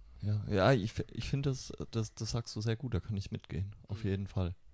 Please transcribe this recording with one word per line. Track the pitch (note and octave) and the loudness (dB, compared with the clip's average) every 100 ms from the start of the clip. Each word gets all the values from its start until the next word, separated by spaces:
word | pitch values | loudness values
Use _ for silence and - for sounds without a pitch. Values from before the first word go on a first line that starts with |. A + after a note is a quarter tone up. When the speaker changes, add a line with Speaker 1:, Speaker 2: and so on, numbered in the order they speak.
| - - | -16 -6
Speaker 1:
ja, | G2+ G#2 G2+ | 0 0 2
ja, | G2+ G2 | 6 8
ich | C3+ F#2 - | 8 4 -2
f-, | - | -6
ich | - - | -6 0
find | C#3 C#3 | 2 2
das, | C3 - - - | 0 -4 -8 -4
das, | A2+ G#2+ | -2 -2
das | - A2 | -4 -2
sagst | A#2 - - | -2 -4 -2
du | |
sehr | A2 A2+ | 0 0
gut, | C3 | 0
da | E2+ | -2
kann | - G2+ | 0 -4
ich | - | -4
mitgehen, | - - - G2 - - | -8 -4 -4 -4 -6 -8
auf | G2+ | -4
Speaker 2:
Mhm. | G2+ | 0
Speaker 1:
jeden | G2 G2 | 0 0
Fall. | - F2 F2 - | -2 -2 -4 -12